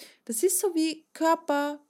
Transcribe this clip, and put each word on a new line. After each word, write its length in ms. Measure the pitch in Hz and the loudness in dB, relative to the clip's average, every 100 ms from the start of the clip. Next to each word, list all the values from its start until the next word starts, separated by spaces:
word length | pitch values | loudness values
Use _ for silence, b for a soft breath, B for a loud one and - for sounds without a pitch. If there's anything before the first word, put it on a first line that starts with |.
| B B | B B
Das 180 | - 226 | -10 -2
ist 160 | 370 - | 0 0
so 140 | 415 | 0
wie 340 | 330 320 311 - | 0 0 -2 -12
Körper, 680 | - 320 330 330 285 285 294 _ | -2 2 2 0 -2 -2 -6 _